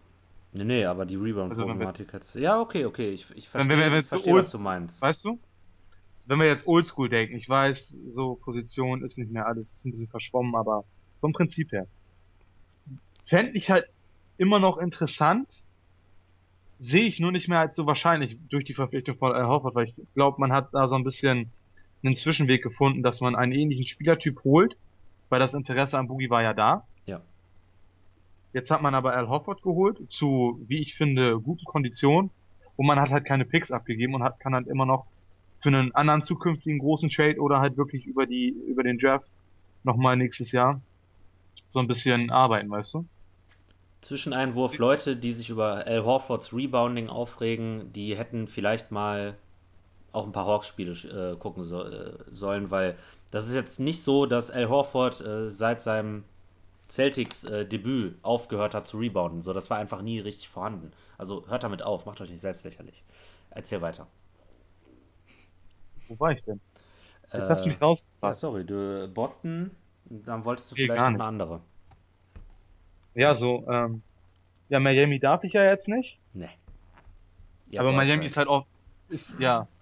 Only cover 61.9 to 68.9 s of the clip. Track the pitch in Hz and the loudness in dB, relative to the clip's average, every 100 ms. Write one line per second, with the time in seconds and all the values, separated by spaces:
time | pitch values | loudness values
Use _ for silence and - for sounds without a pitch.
61.9 | 95 - 104 87 87 95 90 87 - - | -6 -8 -16 -16 -12 -10 -10 -14 -20 -20
62.9 | - - _ - - _ - - 101 85 | -20 -20 _ -20 -20 _ -18 -10 -8 -8
63.9 | 82 - _ _ _ _ _ _ _ 65 | -10 -16 _ _ _ _ _ _ _ _
64.9 | 62 _ _ _ - _ _ - - - | -20 _ _ _ -20 _ _ -20 -20 -20
65.9 | - - 113 160 139 - 104 - _ _ | -18 -16 -2 0 0 -4 -10 -12 _ _
66.9 | _ - _ _ 120 185 170 185 - 151 | _ -20 _ _ -4 2 2 2 2 4
67.9 | 165 - _ 101 - 156 104 90 101 98 | 4 -2 _ -4 -4 -6 -6 -6 -4 -4